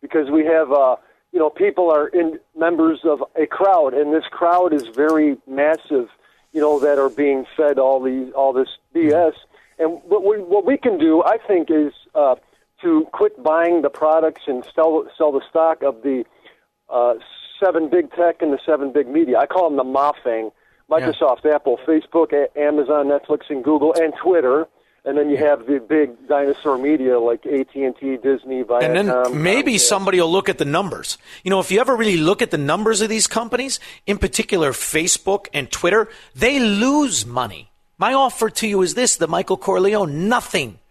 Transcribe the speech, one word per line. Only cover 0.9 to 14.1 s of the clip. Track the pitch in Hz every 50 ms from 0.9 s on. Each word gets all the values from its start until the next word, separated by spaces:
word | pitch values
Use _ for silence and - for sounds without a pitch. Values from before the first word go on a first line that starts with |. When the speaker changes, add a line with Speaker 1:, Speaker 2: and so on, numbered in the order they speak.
| 123 - _ _ _ _ _ _
Speaker 1:
you | - 180
know, | 160 151
people | 151 - 175 208 - - 180 170
are | 160 151 147 151
in, | - 180 170 160 160 - _ _ _
members | 160 160 165 170 156 160 160 160 139 -
of | 165 147 139 135 - _
a | 160 156
crowd, | 147 - - 180 196 190 175 156 135 127
and | 139 147 147 151
this | 160 151 -
crowd | - - 175 170 175 180 180 180 156
is | 147 123 113 113
very | 120 143 156 160 156 156 147 139 123 _ -
massive, | 135 139 143 151 160 156 - - 156 135 120 110 _ _ _ _ _ _ _ _ _
you | 156
know, | 151 151 151 143
that | 139 147 143 139
are | 139 135
being | 117 120 143 143 139 135 127 - -
fed | - 156 147 143 135
all | 135 131 135 135
these, | 127 131 127 131 131 127 -
all | 135 135 135 131
this | 127 135 - - - _ _ _
B | 165 165 156
S. | 147 165 175 160 156 - - _ _ _ _ _ _ _
And | 165 160 170 165 -
what | 175 185 214 185
we, | 196 214 214
what | 196 175 185 208 190
we | - 277 269
can | - 247 214 170
do, | 147 165 160 160 175
I | 165 208 226
think, | - - 208 180 156 -
is, | 165 151 151 147 - - _ _ _
uh, | 156 147 139 127 - _ _ _ _ _ _ _ _
to | - 175 165 156 160 -
quit | - - 202 214 214 - 123
buying | 156 156 165 170 170 175 170
the | 156 147
products | - - 156 156